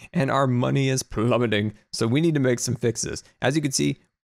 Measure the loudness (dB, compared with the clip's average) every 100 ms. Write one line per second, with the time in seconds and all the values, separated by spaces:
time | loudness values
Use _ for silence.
0 | -6 -2 0 2 2 2 2 2 0 -2
1 | -4 -2 2 2 2 0 -2 -6 _ -4
2 | 0 2 2 2 0 0 -2 -2 -2 -2
3 | -6 -8 -14 -4 -2 0 -2 -2 -2 -4
4 | _ _ _